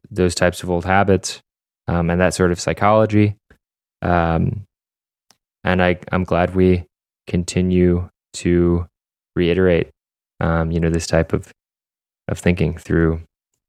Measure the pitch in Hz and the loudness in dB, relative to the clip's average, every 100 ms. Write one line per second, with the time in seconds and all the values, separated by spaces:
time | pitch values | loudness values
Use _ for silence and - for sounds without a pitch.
0 | - 101 90 - 87 87 87 87 87 95 | -10 -2 -2 2 -2 -2 -4 -4 0 0
1 | 101 95 - - _ _ _ _ - 85 | 2 0 0 -12 _ _ _ _ -4 -2
2 | 85 87 90 - 92 87 - 80 101 110 | 0 0 0 2 0 0 -4 -2 2 2
3 | 107 104 104 104 _ _ _ _ _ _ | 2 2 2 -2 _ _ _ _ _ _
4 | 90 87 85 82 90 101 98 _ _ _ | -2 0 0 0 -2 -4 -14 _ _ _
5 | _ _ _ _ _ _ - 90 90 87 | _ _ _ _ _ _ -2 2 2 0
6 | - 92 90 85 90 92 92 90 85 _ | -4 -4 0 0 0 2 2 2 -2 _
7 | _ _ - 90 85 90 92 92 90 87 | _ _ -6 -4 -2 -2 0 2 2 2
8 | 87 _ _ - 87 87 87 85 85 _ | -4 _ _ -6 0 2 2 0 -4 _
9 | _ _ _ - 87 87 92 85 - _ | _ _ _ -2 0 2 2 2 -2 _
10 | _ _ _ _ 82 82 80 82 82 82 | _ _ _ _ -2 -2 -2 -2 0 -2
11 | - 82 82 - - _ _ _ _ _ | 0 0 0 -4 -8 _ _ _ _ _
12 | _ _ - - 87 87 80 80 - 85 | _ _ -10 -4 -2 0 -2 -4 -2 0
13 | 82 82 82 _ _ _ | 0 -2 -10 _ _ _